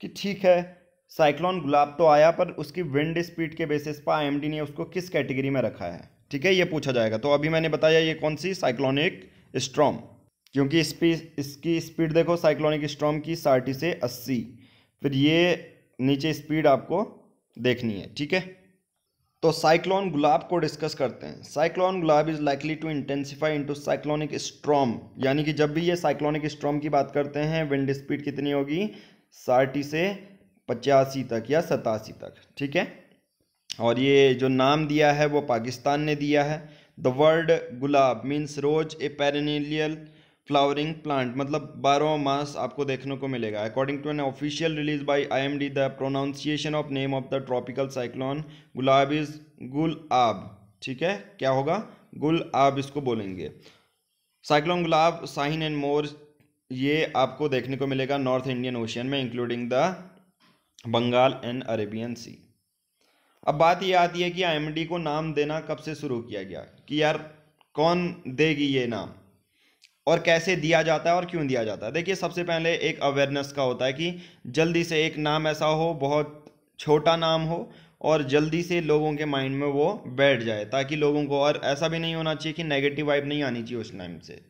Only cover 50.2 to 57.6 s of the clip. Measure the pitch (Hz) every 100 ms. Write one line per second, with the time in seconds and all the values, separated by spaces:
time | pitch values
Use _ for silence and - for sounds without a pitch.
50.2 | 120 101 - - - _ - 123 165 202
51.2 | - - 135 131 139 190 226 - _ -
52.2 | 147 165 - - 139 135 131 147 131 113
53.2 | 98 90 76 - - _ _ _ _ _
54.2 | _ _ - 151 151 180 170 160 160 165
55.2 | - - 143 160 156 147 143 147 147 143
56.2 | - _ _ _ - 127 139 151 151 120
57.2 | 131 - 151 131